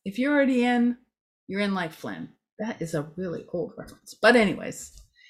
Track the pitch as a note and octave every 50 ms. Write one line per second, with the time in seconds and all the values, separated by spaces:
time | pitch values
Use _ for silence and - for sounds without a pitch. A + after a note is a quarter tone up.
0 | - G3 G3 A3 B3+ C#4+ D4 C#4+ C#4 C4 C4 B3 A#3+ B3 B3 A#3+ A#3+ A#3+ A#3+ -
1 | _ _ _ _ _ _ _ _ _ - F#3 G3 G#3 G3+ G3 F#3 E3+ - - -
2 | - A2+ G2 D#2+ E2 - _ _ _ _ _ - G#3+ A3+ - - E3+ E3 - D3+
3 | C#3+ D#3+ - F3+ F#3 F3+ E3 - - - - F3 - - - - - - - -
4 | _ - - - - A3 B3 B3 G#3+ F#3+ - - F#2 - - - - - - -
5 | - _ _ _ _